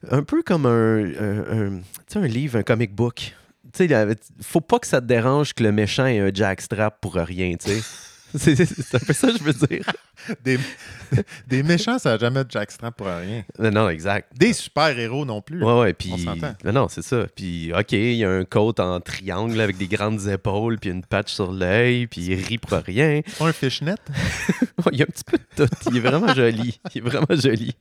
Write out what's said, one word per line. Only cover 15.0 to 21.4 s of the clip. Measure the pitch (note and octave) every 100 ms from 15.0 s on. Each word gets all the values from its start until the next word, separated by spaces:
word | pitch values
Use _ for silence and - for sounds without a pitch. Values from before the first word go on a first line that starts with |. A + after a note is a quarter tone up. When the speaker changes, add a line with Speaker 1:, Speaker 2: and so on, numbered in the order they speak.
| A2+ C3
Speaker 2:
non | D3 G#2+
plus. | - E3
Speaker 1:
Ouais, | A#2 A#2+
ouais, | A2+
puis | E2 F#2
Speaker 2:
On | F2
s'entend. | F2 E2 C#3+ G#2+ -
Speaker 1:
non, |
non, | A#2 A2
c'est | -
ça. | E2+ B2 F#2
Puis, | - F#2+ E2+ E2
OK, | E2+ G#2+
il | G2+ A2+ A#2
y | G2+
a |
un | F#2
coat | F#2 A2 G#2+ A2
en | F2+ F2+
triangle | - - F#2+ F2+ A2+ A2+
avec | G#2+ F#2
des | F#2+
grandes | G2 G#2 A2 G2+
épaules, | G2 - G2+ A#2 A2+
puis | G2+
une | F2+ -
patch | G2+ G#2+
sur | -